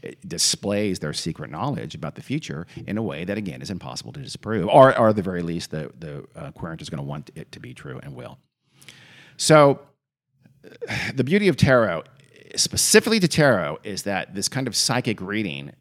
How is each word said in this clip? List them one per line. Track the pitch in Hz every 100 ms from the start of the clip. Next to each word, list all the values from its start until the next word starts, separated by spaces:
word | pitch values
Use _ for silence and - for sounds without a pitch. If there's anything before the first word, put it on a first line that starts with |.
It | - - -
displays | 82 - - 101 101 104 92
their | 76
secret | 73 85 80 62
knowledge | 76 131 107 -
about | 78 -
the | -
future | - 143 - 73 87 - -
in | 104
a |
way | 110 73
that, | 90 101
again, | 98 64
is | 80
impossible | 92 64 60 -
to | 71
disprove, | 65 - 104 110 82
or, | 143 131 -
or | 113
at | 104
the |
very | 92 90
least, | 85 85 -
the, | 78 71 -
the, | 80 71 - 82
uh, | 78
querent | - 85 80
is | 76
gonna | 78
want | 69 73 -
it | - -
to | -
be | 62
true | - - -
and | 143
will. | 127 117 - _ _ _ _ - - - - - -
So, | - 156 143 131 - _ _ _ _ _
<sighs> | _ _ - - - - -
the | 131
beauty | 131 202 202
of | 139
tarot, | 143 127 107 82 - _ _ _ - -
specifically | - - - 214 226 226
to | 175
tarot, | - 143 101 76 78
is | 104 95
that | 101 95 -
this | 95 -
kind | 131 131
of | 101
psychic | - 123 120 104
reading | 95 104 101 69 71 _